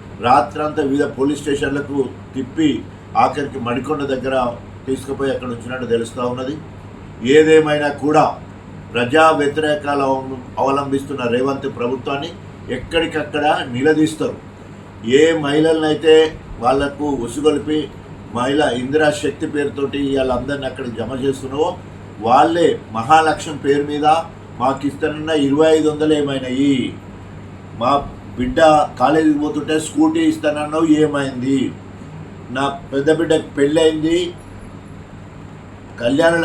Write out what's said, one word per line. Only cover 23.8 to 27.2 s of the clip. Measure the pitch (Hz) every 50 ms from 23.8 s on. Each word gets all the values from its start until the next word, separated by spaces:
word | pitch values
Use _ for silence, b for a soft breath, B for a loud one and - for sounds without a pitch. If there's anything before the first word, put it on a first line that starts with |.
| 143 147
మీద | 147 143 151 151 156 165 165 - - - - - - -
మాకు | 120 135 139 - 147 135
ఇస్తానన్న | 135 - 156 151 151 151 151 160 160 151 139
ఇరవై | 135 139 156 160 160 156 160
ఐదు | 151 151
వందలు | 143 147 156 151 156
ఏమైనాయి, | 147 139 139 135 131 127 127 123 135 143 143 135 123 107 - - - - - - -